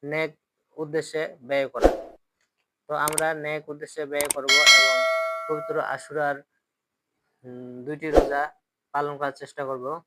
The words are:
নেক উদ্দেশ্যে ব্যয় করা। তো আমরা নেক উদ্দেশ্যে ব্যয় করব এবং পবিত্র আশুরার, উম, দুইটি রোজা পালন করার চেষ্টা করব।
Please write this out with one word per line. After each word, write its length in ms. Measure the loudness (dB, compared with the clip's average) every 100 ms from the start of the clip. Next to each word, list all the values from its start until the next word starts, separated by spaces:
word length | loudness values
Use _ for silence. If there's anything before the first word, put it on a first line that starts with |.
নেক 260 | -4 -4 -4 -6 _ _ _ -10
উদ্দেশ্যে 580 | -4 -4 -4 -4 -6 -8
ব্যয় 260 | -4 -2 0
করা। 220 | 4 4 4 -10 -18 _ _ _ _ _ _ _
তো 60 |
আমরা 400 | -2 4 4 4
নেক 360 | 0 -4 -6 -6
উদ্দেশ্যে 360 | -12 -10 -8 -4
ব্যয় 240 | 0 0 0
করব 160 | 2
এবং 460 | 4 8 8 6 2 0 -2 -4 -6 -6
পবিত্র 320 | -6 -4 -4
আশুরার, 560 | -4 -6 -8 -2 -2 -2 -8 _ _ _ _ _ _ _ _ _ -16
উম, 400 | -14 -14 -12 -10
দুইটি 220 | -8 2
রোজা 320 | 4 4 0 -2 -6 _ _ _
পালন 260 | -4 -4 -4
করার 140 | -6
চেষ্টা 340 | -6 -14 -8 -6
করব। 200 | -6 -6 -8